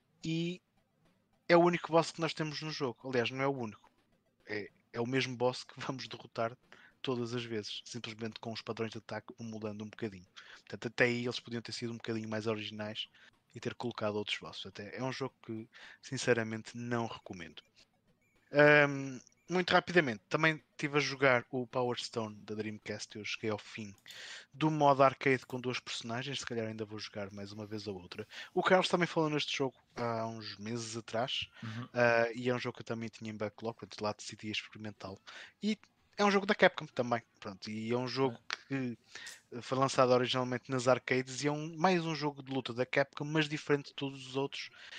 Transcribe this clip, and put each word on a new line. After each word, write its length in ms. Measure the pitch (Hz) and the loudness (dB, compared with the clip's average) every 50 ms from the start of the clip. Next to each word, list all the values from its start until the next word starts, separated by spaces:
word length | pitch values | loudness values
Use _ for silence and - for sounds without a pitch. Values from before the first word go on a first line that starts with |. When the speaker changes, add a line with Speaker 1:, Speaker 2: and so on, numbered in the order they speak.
| _ _ _ _ - | _ _ _ _ -6
Speaker 1:
e 360 | 160 160 165 170 170 180 180 _ _ _ _ _ _ _ _ _ _ _ _ _ _ _ _ _ - | -2 -2 0 0 -2 -4 -8 _ _ _ _ _ _ _ _ _ _ _ _ _ _ _ _ _ 6
é 80 | 170 | 8
o 40 | 170 | 8
único 320 | 170 175 175 170 - - 156 | 8 8 6 4 -2 4 4
boss 180 | 165 160 - | 4 4 4
que 100 | - - | -2 -2
nós 140 | 165 151 - | -2 -2 -2
temos 260 | - 160 156 147 135 156 | -2 -4 -4 -4 -6 -8
no 80 | 156 | -8
jogo. 280 | 151 - 147 127 117 - - 135 | -4 -2 -2 -4 -4 -4 -8 0
Aliás, 220 | 127 123 117 113 | 0 2 2 2
não 120 | 131 131 135 | 0 0 0
é 40 | |
o 60 | 139 139 | 0 0
único. 380 | 131 120 107 101 - _ - _ _ _ _ _ _ _ _ _ _ _ | -2 -4 -6 -8 -12 _ -20 _ _ _ _ _ _ _ _ _ _ _
É, 220 | - 104 107 98 - _ _ _ _ - | -8 -6 -6 -6 -8 _ _ _ _ -6
é 80 | 117 | -4
o 60 | 120 | -4
mesmo 300 | 120 131 135 123 127 127 | 0 0 0 0 -2 -2
boss 260 | 117 123 127 123 - - | 0 0 0 0 -2 -10
que 140 | - - - | -14 -12 -10
vamos 280 | - - 139 127 117 117 | -6 -6 -6 -6 -8 -10
derrotar 480 | - - - - _ - 113 113 123 - _ _ - - - - _ _ - | -12 -14 -16 -12 _ -2 -2 -2 -2 -8 _ _ -20 -20 -20 -20 _ _ -4
todas 320 | - 127 120 120 113 120 | -2 -2 0 -2 -2 -2
as 80 | 123 117 | -4 -4
vezes, 360 | 117 117 107 104 - - - - | -4 -4 -6 -4 -6 -10 -10 -10
simplesmente 540 | - - 120 110 117 110 107 113 113 110 - | -10 -12 -10 -10 -10 -8 -6 -8 -8 -8 -8
com 120 | - 120 113 | -10 -8 -8
os 80 | 110 | -8
padrões 320 | - - 113 - 113 110 - | -6 -8 -4 -4 -4 -4 -4
de 60 | 117 | -10
ataque 360 | - - 110 107 - - - - | -10 -8 -8 -8 -8 -10 -14 -12
mudando 440 | 117 113 110 107 107 107 104 104 107 | -12 -10 -8 -6 -6 -8 -6 -6 -10
um 60 | 107 | -10
bocadinho. 380 | - - - 110 95 92 87 _ _ - - - - - | -8 -6 -6 -6 -6 -10 -18 _ _ -20 -20 -20 -20 -20
Portanto, 280 | _ - - 101 - 120 | _ -14 -12 -8 -8 -8
até 160 | 110 - 127 | 2 4 4
aí 200 | 120 120 120 120 | 4 4 0 -2
eles 160 | 123 117 - | -2 -4 -6
podiam 220 | - - 117 120 113 | -6 -6 -8 -8 -6
ter 100 | - 117 | -8 -8
sido 200 | - 123 117 117 | -6 -6 -6 -6
um 40 | |
bocadinho 320 | 113 - - 113 113 110 110 | -6 -6 -4 -4 -4 -4 -4
mais 180 | 110 110 104 | -4 -2 -2
originais 640 | 113 110 104 104 104 107 107 107 107 110 - - - _ - - - _ _ _ _ _ | -2 -2 -2 -4 -6 -6 -6 -6 -8 -6 -8 -10 -12 _ -20 -20 -20 _ _ _ _ _
e 40 | 117 | -8
ter 140 | - 123 110 | -6 -6 -6
colocado 420 | - - 120 110 - 110 107 104 | -4 -4 -4 -4 0 0 0 0
outros 220 | 107 104 - - - | 0 -2 -2 -4 -6
bosses. 280 | - 80 - - - | -6 -12 -12 -12 -12
Até 280 | 98 - - 101 101 - | -12 -12 -12 -12 -10 -8
é 60 | 101 127 | -4 -4
um 80 | 131 127 | -4 -4
jogo 220 | - 135 127 - _ - | -4 -6 -8 -8 _ -10
que, 240 | - 113 110 113 - _ - - - - _ _ | -10 -8 -8 -8 -12 _ -20 -20 -20 -20 _ _
sinceramente, 760 | - 135 123 - - 120 117 113 110 113 110 110 - - | -8 -6 -2 4 4 4 4 4 0 -4 -6 -8 -10 -10
não 300 | 120 120 120 120 117 117 | -10 -4 -2 0 0 0
recomendo. 560 | 110 - - - - 104 90 82 80 76 - - _ _ - - _ _ _ _ _ _ _ _ _ _ _ _ _ - | -2 -4 -10 -10 -12 -12 -12 -12 -14 -14 -20 -20 _ _ -20 -20 _ _ _ _ _ _ _ _ _ _ _ _ _ 6
Ahm, 680 | 143 147 147 147 147 147 143 143 139 135 135 131 120 - _ _ _ _ _ | 8 10 10 10 10 8 6 4 -2 -4 -6 -8 -12 -14 _ _ _ _ _
muito 240 | 170 185 180 - - | 0 0 2 6 4
rapidamente, 480 | 180 170 - 170 185 160 131 113 104 - _ | 4 4 6 4 4 6 6 0 -4 -4 _
também 340 | - 147 156 160 156 147 - _ _ | 0 4 4 4 2 2 -6 _ _
estive 260 | - - 143 139 147 | -6 -6 0 0 0
a 20 | |
jogar 440 | 139 135 139 131 135 135 127 120 120 - | 0 0 0 4 4 6 6 4 2 -2
o 160 | - 131 123 | -4 -4 -4
Power 320 | 117 - 131 127 120 120 - | -2 -2 0 0 0 -2 -4
Stone 380 | - - - 120 113 107 104 104 101 | -6 -6 -4 -4 -4 -4 -8 -12 -12
da 120 | 101 107 | -10 -6
Dreamcast. 640 | 107 107 107 107 107 - - 104 104 - - - | -6 -4 -6 -6 -8 -8 -8 -8 -8 -8 -12 -12
Eu 80 | 110 104 | -10 -8
cheguei 240 | - - - - 110 | -8 -8 -4 -2 -2
ao 80 | 107 101 | -2 -2
fim 360 | - - - - 107 101 98 - _ - - - - - - - - _ _ | -4 -10 -12 -12 -12 -12 -14 -18 _ -18 -16 -16 -14 -14 -14 -16 -16 _ _
do 180 | 135 147 156 | 0 0 2
modo 320 | 156 151 147 143 139 131 139 | 4 6 6 6 8 8 8
arcade 440 | 135 131 - - 139 135 127 - | 6 6 4 2 2 2 2 0
com 120 | _ - 127 | _ -8 -4
duas 220 | 120 127 123 - | -4 -2 -4 -4
personagens, 600 | - - - - - 117 113 120 131 143 135 123 | -6 -6 -8 -8 -6 -6 -6 -4 -4 -6 -6 -8
se 60 | - | -6
calhar 220 | - 123 117 110 110 | -4 -4 -4 -4 -4
ainda 160 | 110 110 110 | -4 -6 -8
vou 140 | 101 110 107 | -8 -8 -10
jogar 340 | 101 - - 107 101 98 104 | -12 -10 -8 -8 -8 -8 -8
mais 180 | 101 101 101 | -12 -12 -12
uma 160 | 104 110 107 | -10 -12 -10
vez 220 | 101 110 107 98 107 | -8 -8 -8 -8 -8
a 40 | 98 | -8
outra. 360 | 90 87 90 - - 107 - - - - - _ | -10 -10 -12 -12 -12 -12 -12 -12 -16 -16 -4 _
O 100 | 185 - | 0 4
Carlos 260 | - 190 185 175 - | 6 6 6 6 4
também 180 | - 180 175 160 | 2 2 0 0
falou 220 | - 170 160 151 | 2 0 0 2
neste 260 | 151 147 - - - | 0 -2 -2 -2 -2
jogo 180 | - 139 131 - _ _ _ _ | -2 -2 -2 -2 _ _ _ _
há 300 | - 120 117 117 113 113 | -6 -4 -2 -2 -2 -4
uns 300 | 113 113 113 107 101 101 98 | -4 -6 -8 -10 -12 -12 -10
meses 380 | 101 107 117 120 113 110 110 117 | -8 -6 -6 -6 -6 -6 -8 -8
atrás, 500 | 107 - - 113 123 139 - - - - _ - - | -8 -4 -2 -2 -2 0 -2 -4 -6 -8 _ -12 -10
Speaker 2:
Uhum. 260 | 113 110 117 123 - - | -8 -8 -8 -10 -6 2
Speaker 1:
ah, 340 | 120 120 120 117 117 117 117 113 | 4 6 6 8 6 4 2 0
e 160 | 123 123 127 | -2 0 0
é 40 | 123 | 0
um 40 | 120 | 0
jogo 180 | - 123 117 | -2 -4 -6
que 60 | - 113 | -8 -6
eu 40 | |
também 220 | - 120 113 113 113 | -6 -6 -4 -4 -8
tinha 220 | - - 117 110 107 | -8 -10 -10 -10 -6
em 40 | |
backlog, 400 | 104 107 104 - - 110 113 110 - | -4 -4 -4 -4 -4 -6 -6 -6 -6
portanto 240 | - 92 - - 104 | -14 -14 -10 -4 -4
lá 100 | 104 104 | -4 -4
decidi 380 | - - - 110 - - 107 | -4 -8 -14 -12 -10 -8 -6
experimentá-lo. 680 | 104 - - - - 107 107 107 101 - - 95 98 - _ - - - - - _ _ - | -6 -6 -6 -8 -14 -12 -10 -12 -10 -10 -12 -12 -12 -12 _ -18 -18 -18 -18 -18 _ _ -2
E 160 | 208 214 - - _ _ _ _ _ _ | -2 -2 -2 -6 _ _ _ _ _ _
é 80 | - 208 | 4 4
um 60 | 208 | 6
jogo 140 | 196 202 190 | 6 6 4
da 100 | 196 202 | 2 4
Capcom 300 | - 196 180 - - 156 | 8 8 6 6 4 -8
também, 360 | 151 - - 120 120 120 113 - _ _ _ | -8 -2 -2 0 2 0 0 -2 _ _ _
pronto, 300 | - 110 101 95 - 107 | -12 -12 -12 -10 -10 -8
e 200 | 107 110 110 113 | -6 -6 -2 0
é 60 | 120 | 0
um 100 | 123 127 | 0 0
jogo 320 | 123 120 131 135 131 117 - _ | -2 0 0 0 0 0 -4 _
Speaker 2:
É. 220 | _ - - - _ | _ -10 -10 -6 _
Speaker 1:
que 300 | 135 135 131 123 113 - _ _ - - - - - - _ _ - 123 110 | -4 -2 -2 -4 -6 -8 _ _ -18 -16 -14 -14 -16 -18 _ _ -12 -12 -6
foi 160 | - 135 131 | -2 2 2
lançado 340 | 135 131 - - 131 123 127 | 2 2 6 6 6 8 8
originalmente 580 | 123 127 120 - 131 127 127 127 120 - - | 6 6 4 2 0 0 -2 -2 -4 -4 -2
nas 160 | 135 131 117 | -2 2 6
arcades 560 | 127 127 123 - - 131 127 131 131 131 123 135 | 6 6 6 4 2 2 2 0 -2 -6 -2 -2
e 60 | 147 | -2
é 20 | |
um, 240 | 147 151 151 165 170 156 | -2 -2 -4 -8 -4 2
mais 260 | 160 190 185 175 160 | 4 4 4 4 2
um 100 | 165 160 | 0 -2
jogo 280 | 143 147 147 139 139 131 | -2 -2 -2 -4 -4 -8
de 100 | 127 135 | -4 -2
luta 220 | 135 123 - 117 | -2 -2 -2 -2
da 100 | 120 127 | -2 -2
Capcom, 400 | - - 143 135 - - - 147 | 2 2 2 2 2 -2 -8 -6
mas 240 | 147 151 160 151 147 | 0 2 2 2 2
diferente 380 | 151 147 - - 147 143 139 | -2 -6 0 0 0 0 0
de 80 | - - | -6 -8
todos 320 | - 143 135 139 135 131 | -6 -6 -6 -6 -8 -14
os 100 | 127 127 | -6 -2
outros, 320 | 135 139 143 - - - - - - - - - | -2 -2 -2 -4 -8 -10 -12 -14 -18 -18 -16 -14